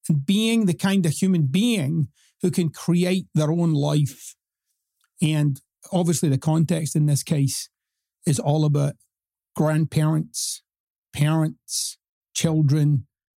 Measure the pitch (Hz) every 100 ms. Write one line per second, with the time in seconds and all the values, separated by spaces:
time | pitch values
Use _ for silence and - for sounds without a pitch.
0 | - 151 139 196 226 226 202 160 196 196
1 | 165 - 190 180 139 175 240 220 135 165
2 | 139 _ _ _ 180 - 165 - - 175
3 | 180 185 - - 151 170 170 147 147 151
4 | 143 - - - _ _ _ _ _ _
5 | _ _ 156 156 147 135 _ _ - 180
6 | 175 151 160 135 160 160 151 165 156 160
7 | 147 139 - 151 135 - - _ _ _
8 | _ _ - 143 143 156 151 143 143 -
9 | _ _ _ _ _ - 151 156 160 -
10 | 156 156 - - - - _ _ _ _
11 | _ - 147 160 156 - - - - -
12 | _ _ _ - 170 156 147 151 147 143
13 | - _ _